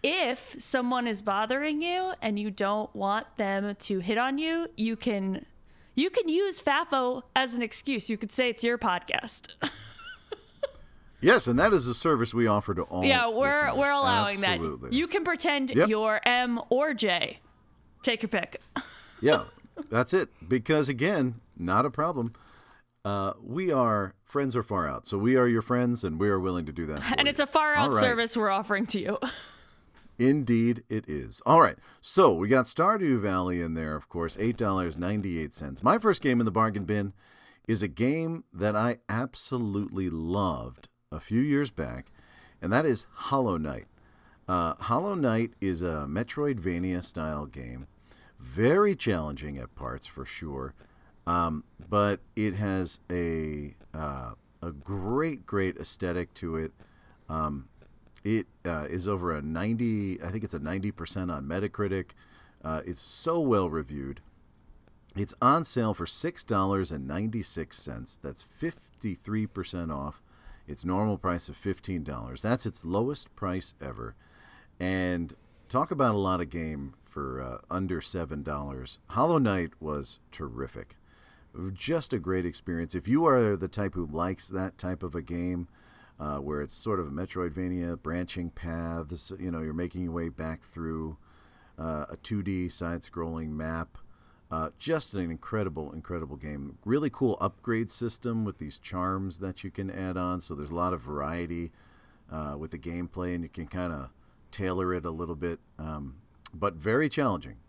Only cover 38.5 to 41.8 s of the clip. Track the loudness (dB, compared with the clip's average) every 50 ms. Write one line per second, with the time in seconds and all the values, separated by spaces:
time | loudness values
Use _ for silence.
38.5 | -6 0 0 2 2 4 2 2 0 -2 _ -4 -2 -2 -2 -2 -4 -8 -4 -2
39.5 | -2 0 0 0 0 0 -2 -2 -2 -2 -2 0 -2 -2 -2 0 2 2 2 0
40.5 | 0 -2 -6 -10 -12 -16 -20 -20 _ _ _ _ -12 -12 -6 0 2 2 4 4
41.5 | 2 2 2 0 -4 -6